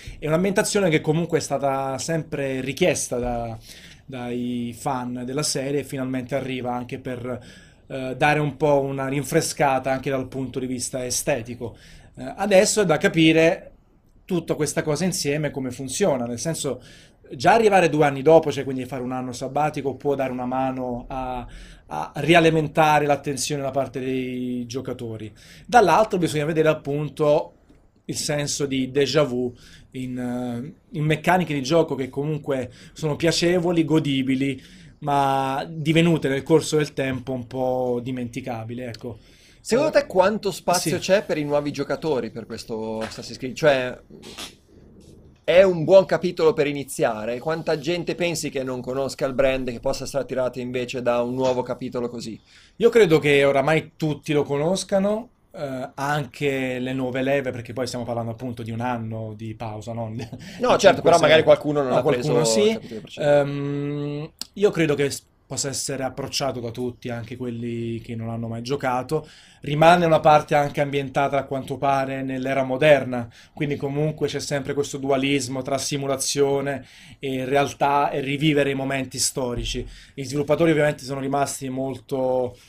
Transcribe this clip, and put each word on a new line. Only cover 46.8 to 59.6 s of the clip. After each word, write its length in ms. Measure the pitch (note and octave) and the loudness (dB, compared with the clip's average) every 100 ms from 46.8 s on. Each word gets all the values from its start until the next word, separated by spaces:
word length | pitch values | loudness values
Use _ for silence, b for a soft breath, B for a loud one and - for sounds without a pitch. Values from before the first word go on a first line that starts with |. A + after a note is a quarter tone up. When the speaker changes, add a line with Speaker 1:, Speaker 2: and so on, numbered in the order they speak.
| C3+ - C3 G#2+ A2 B2 | -6 -2 0 0 -4 -4
Speaker 2:
Quanta 400 | D#3 E3 D#3+ D#3 | -4 -4 -2 -2
gente 360 | C3 F3 D#3+ | -2 -4 -4
pensi 360 | D#3+ F3 D#3 C#3+ | -2 -2 -2 -4
che 120 | C3+ | -4
non 200 | C3 B2+ | -6 -6
conosca 420 | B2 C3 C3+ - | -6 -4 -4 -2
il 80 | C#3 | -2
brand, 380 | B2+ C3+ C3 B2+ | 2 2 2 -4
che 100 | A2+ | -4
possa 240 | C3+ C3+ | -4 -4
essere 180 | B2+ C#3 | -4 -6
attirata 380 | - B2+ B2 B2+ | -4 -2 -2 -4
invece 400 | B2 B2+ A#2+ B2+ | -6 -4 -4 -4
da 220 | B2 A#2+ | 0 0
un 120 | A#2+ | 0
nuovo 280 | B2+ C3 B2 | 0 0 0
capitolo 460 | B2 B2 B2+ B2+ A#2+ | -2 -6 -6 -6 -6
così? 300 | A#2+ A2+ G2+ b b b b | -8 -12 -14 b b b b
Speaker 1:
Io 140 | A3+ | 4
credo 280 | A#3 F#3 D#3 | 6 6 6
che 260 | D3 C#3+ | 6 4
oramai 480 | C#3 C#3 C#3+ D#3+ D#3 - | 6 4 2 2 -2 -4
tutti 360 | D#3 C#3+ - | -2 -2 0
lo 80 | D3 | 0
conoscano, 880 | C#3 C#3+ D#3+ F#3+ - G3 G3+ G#3+ B3 _ _ | 0 0 0 -2 0 0 0 -2 -6 _ _
eh, 380 | F#3 C#3 C3 C3+ | -12 -8 -8 -10
anche 840 | - C#3 D3+ C3+ - C#3+ C3+ C3 B2+ | -6 -2 -2 -4 -4 -2 -2 -2 -4
le 140 | B2+ | -4
nuove 300 | C3 B2+ C3 | -4 -2 -2
leve, 280 | C3+ C#3 B2+ | 0 0 0
perché 220 | A2 A#2 | -6 -8
poi 140 | A#2+ B2 | -6 -6
stiamo 180 | B2 | -6
parlando 260 | A#2 A#2 A2+ | -6 -4 -6
appunto 320 | A2+ B2+ A#2+ | -6 -8 -8
di 80 | A2+ | -8
un 100 | A2+ | -6
anno 520 | B2 A#2+ A2 A2 A2 | -4 -4 -6 -8 -10
di 200 | G#2+ A2+ | -10 -12
pausa, 380 | G#2+ | -10